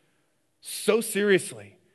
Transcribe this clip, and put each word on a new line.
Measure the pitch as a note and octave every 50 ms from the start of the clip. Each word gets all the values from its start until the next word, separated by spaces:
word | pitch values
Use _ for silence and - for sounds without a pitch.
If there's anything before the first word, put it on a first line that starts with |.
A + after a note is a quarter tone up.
| _ _ _ _ _ _ _ _ _ _ _ _ -
so | - - - - G3+ G3+ A#3 A3+
seriously | - - G3 G#3 G#3 F#3+ E3+ - - A#2+ G#2+ G2 G2 - _ _ _